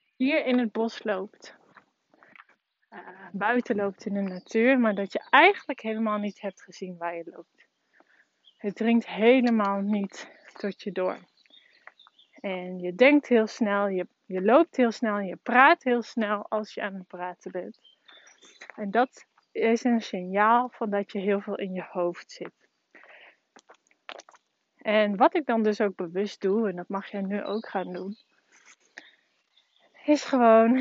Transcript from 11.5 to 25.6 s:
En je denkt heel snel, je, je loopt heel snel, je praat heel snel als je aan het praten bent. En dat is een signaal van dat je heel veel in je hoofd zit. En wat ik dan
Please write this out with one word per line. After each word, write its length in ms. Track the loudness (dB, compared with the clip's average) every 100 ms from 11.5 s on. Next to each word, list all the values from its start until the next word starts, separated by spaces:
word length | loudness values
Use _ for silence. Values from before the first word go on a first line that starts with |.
| _ _ _ -20 _ _ _ _ -12
En 400 | -8 -8 -8 -8
je 160 | -6 4
denkt 320 | 6 6 4
heel 200 | 2 2
snel, 400 | -2 -2 0 0
je, 200 | -2 -6 _ -10
je 160 | -2
loopt 340 | 4 4 4 2
heel 160 | 0
snel, 280 | 0 -4 -4
je 180 | -6 -10
praat 400 | 0 6 6 6
heel 180 | 2 -2
snel 440 | -2 -4 -2 -4 -4
als 240 | -6 -6
je 80 | -8
aan 120 | -8
het 140 | -10 -14
praten 440 | -12 -12 -12 -12
bent. 280 | -10 -10 -16 _ _ _ -20 _ _ _ -20 -20 -12
En 160 | -4
dat 340 | 0 0 -4 -20 _ _
is 320 | -2 2 2
een 180 | 2 0
signaal 680 | -2 -8 -4 2 4 4 0
van 200 | -6 -4
dat 220 | -4 -4
je 80 | -4
heel 220 | -2 -2
veel 160 | -4 -8
in 160 | -8
je 120 | -8 -10
hoofd 420 | -4 -4 -6 -16
zit. 360 | -16 -16 _ _ _ _ -20 -20 -20 -20 _ _ -20 _ -20 _ _ -20 -20 -20 _ _ _ _ _
En 400 | -2 2 2 2
wat 180 | 2 2
ik 100 | -2
dan 180 | 0